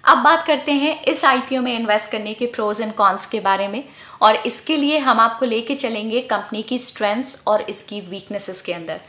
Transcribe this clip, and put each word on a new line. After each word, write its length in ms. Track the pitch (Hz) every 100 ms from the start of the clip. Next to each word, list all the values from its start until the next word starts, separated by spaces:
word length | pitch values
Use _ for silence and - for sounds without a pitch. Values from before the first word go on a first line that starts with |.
| -
अब 100 | 294
बात 280 | 277 330 -
करते 260 | 277 294
हैं 320 | 285 294 302
इस 200 | - 320
आईपीओ 360 | 269 254 254 262
में 100 | 247 233
invest 320 | 220 214 214
करने 240 | 214 214
के 160 | 220 240 240
pros 240 | 214 208
and 120 | 220 214
cons 260 | 196 196 -
के 140 | 220
बारे 280 | 190 196 202
में 160 | 214 285 - - -
और 140 | 214 233
इसके 400 | 240 - - 311
लिए 220 | 285 302
हम 220 | 262 226
आपको 260 | 226 233 254
लेके 280 | 220 233
चलेंगे 460 | 277 233 220 220 240
company 420 | 254 208 - 214
की 160 | 220 247
strengths 640 | - - 208 220 269 - -
और 160 | 214
इसकी 380 | - 208 - 202
weaknesses 600 | 180 190 - 202 190 185
के 120 | -
अंदर। 280 | 170 160 175